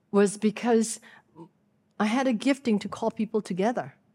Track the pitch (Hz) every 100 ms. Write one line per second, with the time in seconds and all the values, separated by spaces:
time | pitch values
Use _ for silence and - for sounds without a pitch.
0 | _ 202 202 202 214 208 233 226 226 -
1 | - - _ 156 165 _ _ _ _ -
2 | 214 247 269 220 262 269 247 208 202 -
3 | 226 - 214 220 - 185 208 226 135 -
4 | _